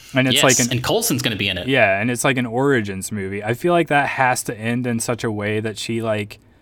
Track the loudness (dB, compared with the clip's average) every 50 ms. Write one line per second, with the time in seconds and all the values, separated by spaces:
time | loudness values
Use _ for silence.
0 | -12 -4 0 0 2 2 2 4 4 4 4 4 2 0 -2 -2 -2 0 0 0
1 | 0 0 -2 0 -2 -2 -2 -2 -2 -2 -2 -4 -2 2 4 4 6 6 4 2
2 | 0 -2 -2 0 2 2 2 2 0 0 0 0 2 2 2 2 0 -2 -6 -8
3 | -8 -6 -6 -6 -6 -4 -6 -6 -2 -4 -2 0 0 2 2 2 2 2 2 0
4 | 0 0 0 0 2 2 2 0 -4 -6 -8 -4 -4 -2 -2 -2 -2 -2 -2 -2
5 | -2 -2 -4 -2 -2 -4 -4 -2 -2 -2 -2 -2 -2 -4 -6 -6 -6 -4 -4 -2
6 | 0 0 0 -2 -2 -6 -10 -18 _ -20 _ _